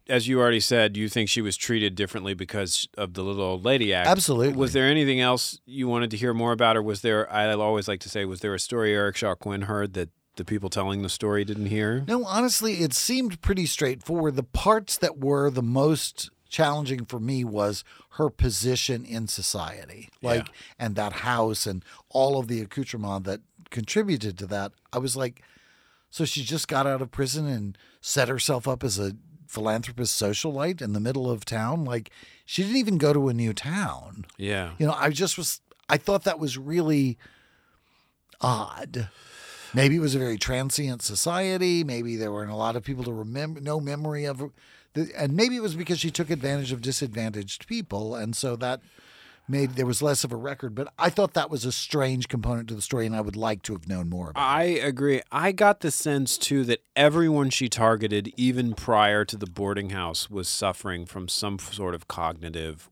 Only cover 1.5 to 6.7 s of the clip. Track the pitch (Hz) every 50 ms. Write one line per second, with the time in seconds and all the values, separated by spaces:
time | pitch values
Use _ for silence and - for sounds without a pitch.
1.5 | 92 - - - 117 110 104 98 92 92 101 92 - 107 92 98 98 90 95 -
2.5 | - 104 98 87 - - - - - 104 101 92 87 95 95 98 98 101 98 92
3.5 | 92 92 92 123 135 131 113 101 95 90 90 156 185 190 165 165 131 117 127 143
4.5 | 139 135 135 123 - 135 131 135 151 156 147 139 131 127 127 123 127 120 - -
5.5 | - - _ 123 131 139 127 123 120 120 120 113 110 104 123 123 113 113 117 117
6.5 | 117 113 120 113